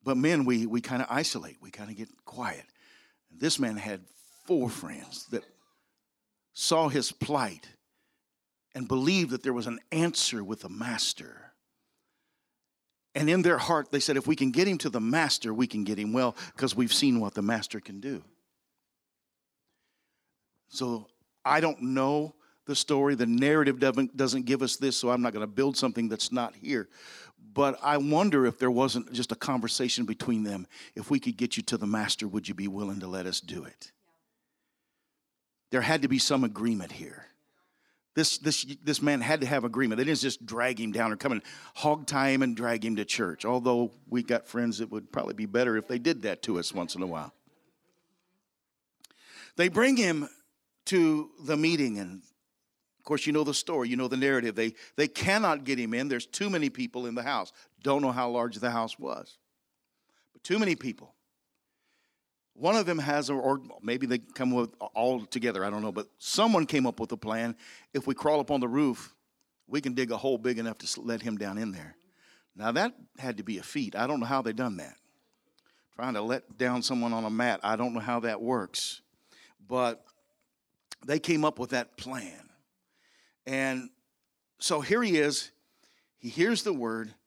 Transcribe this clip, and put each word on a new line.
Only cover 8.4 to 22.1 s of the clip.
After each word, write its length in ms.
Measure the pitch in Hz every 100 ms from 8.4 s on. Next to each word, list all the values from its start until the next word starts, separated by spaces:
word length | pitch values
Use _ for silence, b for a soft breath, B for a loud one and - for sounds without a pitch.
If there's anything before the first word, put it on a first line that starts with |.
| _ _ _ 127
and 100 | 123
believed 440 | 131 139 190 156
that 120 | 123
there 100 | 135
was 140 | 120 120
an 140 | 117 _
answer 540 | 160 170 165 - 117
with 160 | 98 107
the 80 | -
master. 840 | 101 120 113 - - - 55 - _ _ _ _ _ _ _ _ _ _ _ _ _ _ _ _ 139
And 120 | 151
in 140 | 185
their 160 | 175 147
heart, 320 | - 160 135
they 80 | 143
said, 180 | 147 135
"If 120 | 135
we 80 | 151
can 160 | 135
get 160 | 127 196
him 100 | 170
to 120 | 151
the 100 | 117
master, 520 | 110 147 160 - 117
we 140 | 110 123
can 160 | 107
get 160 | 101 104
him 140 | 107
well, 240 | 123 123 B B -
'cause 200 | 131 101
we've 180 | 120
seen 240 | - 143 120
what 160 | 104
the 80 | 107
master 380 | 101 113 101 107
can 200 | - 98
do." 220 | 131 120 - _ _ _ _ _ _ _ _ _ _ _ _ _ _ _ _ _ _ _ _ _ _ _ _
So 400 | - 123 117 107 _ _ _
I 160 | - 151
don't 220 | 160 -
know 540 | 123 131 135